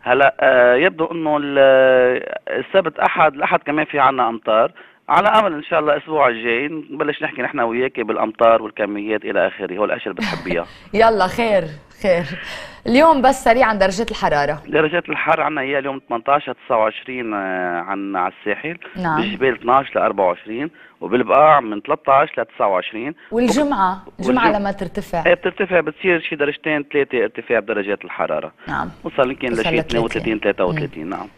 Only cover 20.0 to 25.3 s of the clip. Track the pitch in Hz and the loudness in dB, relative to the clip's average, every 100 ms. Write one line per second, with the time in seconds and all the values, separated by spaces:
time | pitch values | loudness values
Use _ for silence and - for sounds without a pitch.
20 | 104 101 92 87 104 113 156 - - _ | 0 2 0 0 -8 -8 -8 -12 -20 _
21 | 87 123 113 123 156 143 113 104 135 147 | -2 0 4 6 6 6 2 -8 -6 -4
22 | - 135 156 - 117 - 110 92 - 110 | 2 2 2 -4 -8 -2 0 0 -4 -8
23 | 127 165 - 220 247 220 285 240 185 190 | -10 -12 -6 0 0 2 0 0 -2 -2
24 | - - 185 254 226 208 202 196 185 - | -12 -6 -2 2 2 0 -4 -6 -8 -8
25 | - 170 160 | -6 -2 0